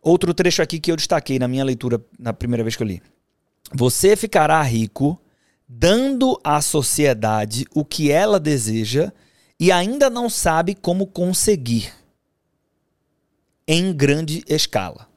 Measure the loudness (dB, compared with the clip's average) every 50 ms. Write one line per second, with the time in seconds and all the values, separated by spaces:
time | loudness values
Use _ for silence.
0 | _ 4 4 4 4 0 0 2 2 2 2 2 0 -2 -2 -6 -2 -2 -2 -2
1 | 0 0 -2 -2 0 -2 -2 -2 0 0 -2 -2 0 -2 -2 -2 -2 -2 -2 -2
2 | -4 _ _ -12 -8 -8 -6 -6 -4 -2 -2 -2 -2 -4 -4 -4 -4 -6 -6 -8
3 | _ _ _ _ _ _ _ _ _ _ _ _ _ -12 -4 0 0 0 0 4
4 | 4 4 4 4 0 -2 0 2 2 4 2 2 2 0 0 0 -2 -2 _ -2
5 | -2 -2 -2 -4 _ _ _ _ _ _ _ _ _ _ -6 2 2 4 4 4
6 | 2 0 0 0 2 0 0 0 _ 0 0 0 0 0 -2 -2 -2 -2 0 2
7 | 2 2 2 2 0 -2 0 0 -2 -4 -6 -8 -8 -4 _ -4 -4 -4 -4 -2
8 | 0 2 2 2 2 2 2 0 2 0 -2 0 -2 -2 -2 -2 -2 -2 0 -2
9 | -2 -2 -4 _ _ _ _ _ _ _ _ _ 2 4 4 4 2 -2 0 2
10 | 2 2 2 0 -4 -4 -4 -2 0 0 2 2 0 -2 -4 -4 -4 -2 -2 -2
11 | -2 -4 -4 -4 -2 -2 0 0 2 0 0 0 0 -2 -2 -2 -2 -4 -14 _
12 | _ _ _ _ _ _ _ _ _ _ _ _ _ _ _ _ _ _ _ _
13 | _ _ _ _ _ _ _ _ _ _ _ _ _ -2 0 0 0 -2 0 0
14 | 2 2 2 0 -2 -6 -6 -8 -4 -2 -2 0 0 -2 -2 -4 -4 -4 -10 -14
15 | -20 _ _